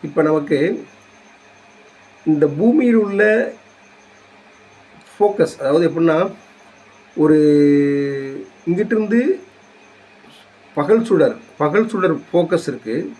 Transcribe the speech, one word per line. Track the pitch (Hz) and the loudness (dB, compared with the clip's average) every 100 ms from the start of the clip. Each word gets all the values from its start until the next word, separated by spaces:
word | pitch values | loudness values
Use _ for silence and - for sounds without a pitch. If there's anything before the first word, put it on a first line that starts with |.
இப்ப | 156 156 | -6 -2
நமக்கு | 156 156 143 147 165 233 - - _ - _ _ _ _ _ - - _ - - - | 0 0 -2 -2 -2 -4 -12 -20 _ -20 _ _ _ _ _ -20 -20 _ -20 -10 -2
இந்த | 151 147 | 0 0
பூமியில் | 143 220 302 247 226 | 2 2 2 2 2
உள்ள | 202 196 214 220 269 - - _ _ - _ _ _ - _ _ - - _ - - - | 0 0 2 2 -2 -10 -20 _ _ -20 _ _ _ -20 _ _ -20 -20 _ -20 -20 -2
ஃபோக்கஸ், | 208 196 165 - | -2 2 -2 -2
அதாவது | 139 151 165 | -2 0 0
எப்படின்னா, | 165 165 160 196 - - - - - - - _ - | 0 0 2 -2 -6 -20 -20 -20 -20 -20 -20 _ -2
ஒரு | 151 156 151 147 147 143 143 143 143 139 135 135 - - - | 2 4 4 4 4 4 2 0 -4 -6 -10 -14 -16 -12 -4
இங்கிட்டிருந்து | 175 220 220 208 233 277 381 - _ _ - - - _ _ - - _ _ - | -4 -2 -2 0 0 0 -4 -6 _ _ -20 -20 -20 _ _ -20 -20 _ _ -14
பகல் | - 147 226 | -6 0 0
சுடர், | - 185 135 110 - - | 2 2 2 0 -16 -4
பகல் | 151 185 220 | -2 0 -2
சுடர் | 196 180 147 - | -2 -2 -2 -2
ஃபோக்கஸ் | 170 165 139 - | -2 0 -2 -4
இருக்கு. | 120 110 123 190 - | -10 -8 -6 -8 -14